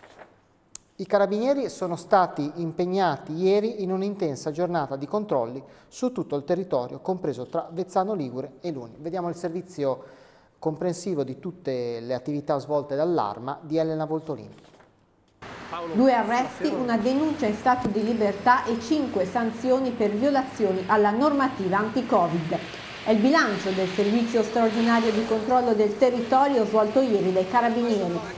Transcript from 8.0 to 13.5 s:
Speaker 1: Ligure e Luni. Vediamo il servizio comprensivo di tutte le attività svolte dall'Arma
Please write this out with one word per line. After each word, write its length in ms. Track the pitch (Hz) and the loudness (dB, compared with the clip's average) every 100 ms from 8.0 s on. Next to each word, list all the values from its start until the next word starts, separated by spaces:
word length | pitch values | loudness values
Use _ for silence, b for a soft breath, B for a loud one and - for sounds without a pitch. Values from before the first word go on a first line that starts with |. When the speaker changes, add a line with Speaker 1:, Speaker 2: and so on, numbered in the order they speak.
| 190 | 0
Speaker 1:
Ligure 440 | 202 131 123 143 - | -2 -4 -6 -10 -10
e 100 | 175 | -8
Luni. 240 | 139 113 104 | -8 -10 -12
Vediamo 280 | 160 180 170 | -8 -4 -4
il 60 | |
servizio 720 | 170 175 175 185 - 139 123 B B B B B _ | -4 -6 -6 -8 -4 -2 -2 B B B B B _
comprensivo 640 | 160 151 185 170 202 160 | -4 -2 -2 -4 -4 -4
di 160 | 135 127 | -4 -6
tutte 580 | 185 175 - 127 120 117 | -10 -8 -4 -4 -4 -6
le 160 | 117 | -4
attività 440 | 127 147 147 147 143 | -4 -4 -4 -2 -2
svolte 360 | 127 147 139 | 0 -2 -2
dall'Arma 640 | 139 165 160 104 107 127 | 0 0 2 0 -4 -8